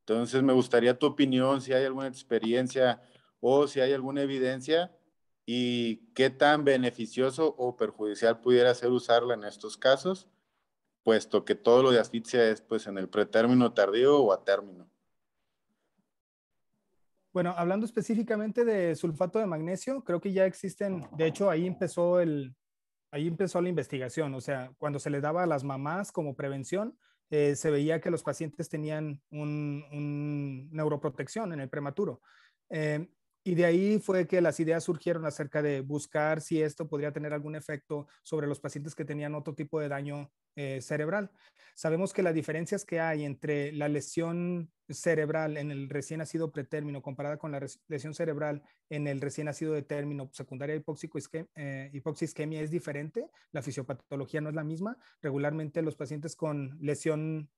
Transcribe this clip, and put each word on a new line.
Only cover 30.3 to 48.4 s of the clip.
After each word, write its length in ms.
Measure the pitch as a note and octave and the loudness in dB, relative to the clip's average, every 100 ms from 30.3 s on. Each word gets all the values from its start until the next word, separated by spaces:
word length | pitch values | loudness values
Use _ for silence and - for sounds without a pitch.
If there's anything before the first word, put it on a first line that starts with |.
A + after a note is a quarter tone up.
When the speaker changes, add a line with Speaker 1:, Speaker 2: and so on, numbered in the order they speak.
| D3 C#3+ C3 C#3 | -4 -6 -8 -10
Speaker 2:
neuroprotección 840 | D#3 D#3 D3 D3+ - D3 - A3 | -4 -2 -2 -4 -6 -8 -6 -6
en 60 | D#3+ | -6
el 100 | C3+ | -6
prematuro. 500 | D3 C#3+ C#3 G3+ A#2+ _ _ _ _ _ | -6 -6 -4 -4 -4 _ _ _ _ _
Eh, 400 | E3 D3+ D3+ E3+ _ _ _ - | -4 -2 -2 -4 _ _ _ -2
Y 60 | |
de 100 | E3+ | 4
ahí 340 | E3+ E3+ G3 G#3+ | 6 6 4 2
fue 280 | - F#3 F3 | 2 0 2
que 160 | F#3 | 4
las 180 | E3+ C#3 | 2 2
ideas 240 | D#3+ E3 | 0 0
surgieron 400 | D#3+ E3 - E3+ | 0 -2 0 -2
acerca 380 | D#3 C#3+ D3 D#3 | -2 -4 -4 0
de 180 | D3 C#3 | 0 -2
buscar 640 | C3+ D3 - D#3 D3+ D#3 | -2 -6 -4 0 2 0
si 180 | D3+ D#3+ | 0 0
esto 260 | D#3 - D#3 | 0 -2 -6
podría 260 | D3+ D3 | -4 -4
tener 200 | D3+ D3+ | -6 -6
algún 240 | D3 D3 D#3 | -6 -6 -12
efecto 500 | - D3 _ D3 D3 _ | -10 -12 _ -10 -10 _
sobre 240 | - D#3 C#3+ | -8 -4 -4
los 140 | - | -4
pacientes 340 | D3 D3 D3+ | -6 -8 -10
que 120 | - D3+ | -10 -8
tenían 280 | D3+ D3 | -6 -6
otro 200 | D3+ C#3+ | -6 -8
tipo 260 | C#3+ D3 D#3 | -10 -6 -4
de 80 | D3 | -4
daño, 420 | C#3 C#3+ D3 C#3+ _ _ | -6 -6 -10 -12 _ _
eh, 280 | - C#3 C3+ | -10 -8 -8
cerebral. 480 | B2 D3 D3+ G3 G3 _ _ _ _ | -6 -4 -2 -4 -6 _ _ _ _
Sabemos 380 | - E3 D#3+ F#3+ | -6 -2 0 0
que 100 | - | 0
las 120 | F#3 | 0
diferencias 500 | D#3+ D3 D#3 E3+ G3+ | 0 -2 -6 -4 -6
que 160 | - E3+ | -4 -2
hay 240 | E3 D#3 | -2 -2
entre 480 | D3 C#3 D3+ D3 C#3+ | -4 -6 -4 -2 -2
la 160 | D3+ D3 | -4 -2
lesión 840 | D3 - - E3 E3+ F3 F3 E3 _ _ | -2 -4 -4 -2 -2 -4 -4 -8 _ _
cerebral 680 | D3 - D#3+ D3+ D#3 D#3 D3+ | -6 0 0 0 -2 -2 -4
en 140 | D3 | -6
el 180 | C#3 C#3 | -8 -6
recién 300 | C#3+ C3+ D#3+ | -8 -6 -8
nacido 340 | D#3 D#3+ D#3+ | -6 -4 -4
pretérmino 480 | D3 C3+ D#3 D3 C#3+ | -6 -8 -6 -6 -8
comparada 380 | C3+ C3+ C#3+ D3 | -10 -8 -6 -6
con 120 | D#3+ | -6
la 100 | C#3+ | -8
res-, 200 | C3+ - _ | -10 -14 _
lesión 240 | D3 D3 | -8 -8
cerebral 500 | D3+ E3 C#3+ | -6 -4 -2